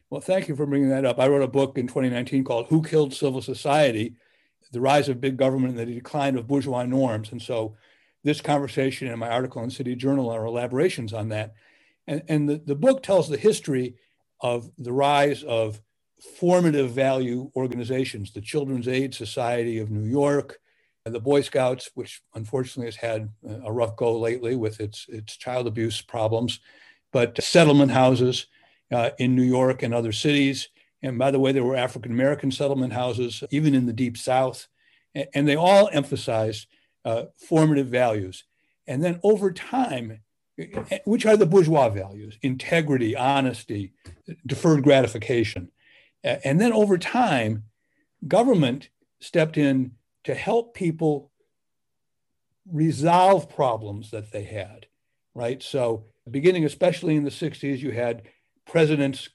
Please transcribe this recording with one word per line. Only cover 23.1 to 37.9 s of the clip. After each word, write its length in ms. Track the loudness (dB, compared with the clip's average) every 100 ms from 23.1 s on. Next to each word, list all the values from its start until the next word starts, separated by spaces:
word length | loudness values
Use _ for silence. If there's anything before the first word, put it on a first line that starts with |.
| -6 -8 -12 -14 -12
a 80 | -6
rough 240 | -2 -2 0
go 220 | -2 0
lately 380 | -2 -4 -4 -2
with 240 | -4 -6
its, 280 | -10 -10 -16
its 280 | -14 -14 -14
child 300 | -8 -6 -4
abuse 340 | -4 -4 -6
problems, 580 | -8 -4 -2 0 -2 -6 _ _ -20 _ _
but 300 | 0 0 -2
settlement 480 | 2 6 8 8 6
houses, 560 | 6 4 4 2 0 -8 _ _ _ _
uh, 180 | -2 -2 0
in 180 | 2 4
New 80 |
York 380 | 4 4 2 2
and 120 | -2
other 180 | -2 -2
cities. 580 | -2 0 2 2 -2 -8 _ _ _
And 160 | -6 -2
by 140 | 0
the 80 | 2
way, 120 | 2
there 120 | 2
were 120 | 0 0
African-American 760 | -2 -4 -6 0 0 0 -4
settlement 420 | -2 -2 -2 -2
houses, 500 | -2 -4 -4 -6 -8 -4
even 240 | 0 4
in 140 | 4 2
the 60 |
Deep 240 | -2 -4 -4
South. 500 | 0 0 0 -4 -18 _ _ _ _ -10
A-, 120 | -4 0
and 120 | 2
they 80 | 4
all 340 | 6 6 6
emphasized, 760 | 2 -2 -4 -2 -2 -2 -4 -14 _ _ _
uh, 220 | -4 -4 -6 _
formative 520 | 0 4 4 4
values. 580 | 0